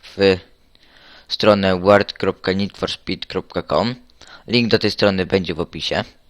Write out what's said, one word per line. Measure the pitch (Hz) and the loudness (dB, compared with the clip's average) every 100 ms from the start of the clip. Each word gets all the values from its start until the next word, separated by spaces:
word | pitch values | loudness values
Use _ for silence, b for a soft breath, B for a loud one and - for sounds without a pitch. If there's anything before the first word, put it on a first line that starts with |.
w | - - 98 92 - _ _ _ b b b b b | -20 0 2 2 -4 _ _ _ b b b b b
stronę | - 107 104 98 92 | 0 4 4 2 0
world | 90 101 - | 4 4 4
kropka | - 95 92 - | -4 -4 -4 -4
need | 95 98 - | -4 -4 -6
for | 95 | -8
speed | - - 92 - | -8 -10 -10 -8
kropka | 92 - - | -10 -6 -8
com. | - - 117 127 _ _ B B B | -2 -2 -2 -6 _ _ B B B
Link | 120 117 | 0 2
do | 107 | 0
tej | 107 | 0
strony | - 104 95 90 | 0 0 0 -2
będzie | 98 87 | -2 -2
w | 80 | -6
opisie. | 85 80 - 85 104 _ _ | -8 -8 -6 -6 -8 _ _